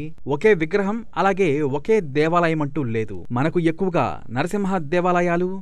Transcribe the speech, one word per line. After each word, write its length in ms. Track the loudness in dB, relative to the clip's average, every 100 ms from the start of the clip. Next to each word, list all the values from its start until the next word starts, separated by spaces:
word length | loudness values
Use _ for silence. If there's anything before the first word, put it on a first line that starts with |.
| -6 -8 -4 2
ఒకే 160 | 4 4
విగ్రహం, 360 | 2 0 0 -4 -6 0
అలాగే 280 | 2 2 2 2 0 -2
ఒకే 200 | 2 0 2 0
దేవాలయం 440 | 2 4 2 2 0
అంటూ 160 | -2 -2 -2
లేదు. 220 | -2 -6 -4 0
మనకు 220 | 0 2 0
ఎక్కువగా 320 | 0 0 0 0 -4 -6 -4
నరసింహ 440 | -2 -2 -2 -2 0
దేవాలయాలు, 540 | 0 2 2 2 0 -2 -6